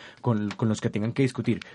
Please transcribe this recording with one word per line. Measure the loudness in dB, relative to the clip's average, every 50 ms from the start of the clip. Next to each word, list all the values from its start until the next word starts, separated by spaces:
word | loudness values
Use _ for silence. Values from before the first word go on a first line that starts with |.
| -20 -20 -14 -4
con, | 0 2 2 2 2 -2
con | -2 0 2 2
los | 2 2
que | 0 -2
tengan | -2 -2 -2 -2 0
que | 2 0
discutir. | 0 0 0 0 0 -2 -2 -4 -10 -18